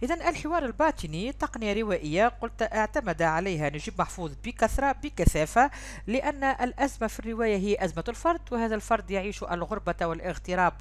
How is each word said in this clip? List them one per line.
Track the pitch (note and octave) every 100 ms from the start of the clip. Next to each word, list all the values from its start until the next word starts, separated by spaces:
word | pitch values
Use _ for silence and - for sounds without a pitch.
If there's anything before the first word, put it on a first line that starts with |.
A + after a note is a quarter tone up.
إذن | B3+ E4+
الحوار | F4 - D4+ E4+ C4
الباطني | B3 D#4 - E3 D#3 A#3+
تقنية | - D4 A#3 G#3 G#3
روائية | G#3+ F3 D3+ E3+ A#3
قلت | - A3+ -
اعتمد | A3+ A3 G#3+ D4+ G#3+ D#3+
عليها | E3 D#3+ G3 D#3 D3
نجيب | D3+ - -
محفوظ | E3 - D#3+ -
بكثرة | A#3 - A3 - C#4
بكثافة، | B3+ D4 - - D3+ D#3 A#3 C#4+ - - - -
لأن | C4 C#4+ C#4+
الأزمة | C4+ B3+ B3 - C4+ - A3
في | -
الرواية | A3+ A3+ A3+ G3+
هي | G3+ G3+ F#3+
أزمة | D3+ A#3
الفرد، | A#3 E4 E4+ -
وهذا | A#3+ A3+ G#3+
الفرد | - A3 F3
يعيش | G3 G3+ -
الغربة | - F3 E3 G3+ F3 - E3+
والاغتراب | D#3+ F3+ D#3 - F3+ F3 -